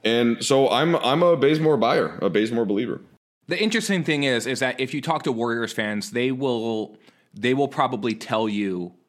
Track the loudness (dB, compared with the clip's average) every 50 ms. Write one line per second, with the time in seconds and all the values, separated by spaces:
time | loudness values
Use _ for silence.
0 | 2 2 2 4 4 2 2 0 0 2 4 4 4 4 4 2 2 2 2 2
1 | 2 2 2 4 4 4 4 4 4 2 2 4 2 2 2 2 2 2 2 2
2 | 0 -2 -4 -2 -4 -2 0 0 -2 -2 0 -2 -2 0 0 -2 -2 -4 -6 -10
3 | -10 -20 -20 _ _ _ _ _ _ -8 -4 -2 -2 0 0 -2 0 0 0 0
4 | 0 0 0 0 2 2 0 0 0 -2 -2 -2 -2 -2 -2 -2 -4 -4 -4 -6
5 | -2 -2 -2 -2 0 -2 -2 0 0 -2 0 -2 -4 -4 -4 -4 -4 -2 -2 -4
6 | -6 -4 -2 -2 0 0 0 -2 -2 -2 -2 -2 -2 -2 -2 -2 -4 -6 -10 -20
7 | _ -20 _ _ _ _ _ -2 0 0 2 2 0 -2 0 0 0 0 0 -2
8 | -2 -4 -4 -4 -4 -4 -2 -2 0 -2 -2 -2 -2 -2 -2 -4 -6 -8 -12 _
9 | _